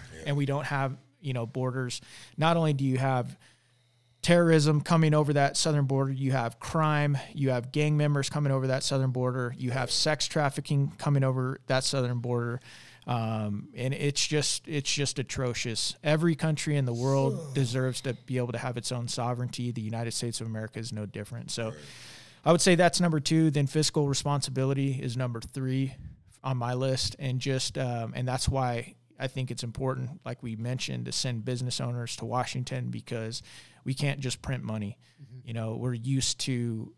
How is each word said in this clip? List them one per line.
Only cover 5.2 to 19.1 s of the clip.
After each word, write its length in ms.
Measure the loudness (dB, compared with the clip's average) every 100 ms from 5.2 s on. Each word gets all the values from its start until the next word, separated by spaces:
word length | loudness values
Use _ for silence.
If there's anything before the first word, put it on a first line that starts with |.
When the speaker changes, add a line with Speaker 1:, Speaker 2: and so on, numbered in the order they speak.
| 4
Speaker 2:
that 240 | 4 4 4
southern 280 | 2 2 4
border, 260 | 2 0
you 200 | 0 0
have 280 | 2 0 -4
crime, 580 | -2 2 4 4 2 0 -2
you 160 | 0 2
have 220 | 2 0
gang 260 | 0 2 4
members 320 | 4 2 0
coming 220 | 0 2
over 140 | 2 2
that 160 | 0
southern 280 | 0 2 2
border, 420 | 2 0 0 -2 -4
you 140 | -2
have 200 | -2 0
sex 360 | 2 2 2 0
trafficking 640 | 2 0 0 0 2 2 0
coming 260 | 2 4
over 360 | 4 2 -2 -4 0
that 160 | 0
southern 360 | 2 0 0 -2
border. 400 | 0 -2 -2 -6 -10 -20 -20 -12 -4
Um, 600 | -2 0 -2 -2 -4 -8 -6
and 180 | -4
it's 320 | -2 -2 0 0
just, 400 | 0 0 -2 -4
it's 240 | -4 -2
just 300 | -2 -2 -2
atrocious. 800 | -6 -4 -4 -2 -4 -2 -4 -2 0
Every 300 | 4 4 2
country 420 | 2 0 0 0
in 80 | 2
the 80 |
world 440 | 2 2 4 2 0
Speaker 1:
Ugh. 160 | -2
Speaker 2:
deserves 460 | 0 0 2 0 -2
to 120 | -4 -6 -4
be 120 | -2
able 160 | -2
to 40 | -2
have 200 | -4 -4
its 160 | -4
own 160 | -4
sovereignty. 600 | -4